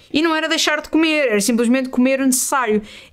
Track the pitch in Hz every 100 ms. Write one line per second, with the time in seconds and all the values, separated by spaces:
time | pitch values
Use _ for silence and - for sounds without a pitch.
0 | - 277 330 311 311 320 - 302 302 311
1 | 320 302 269 208 202 233 233 262 262 254
2 | 254 262 269 254 - 285 233 214 214 -
3 | -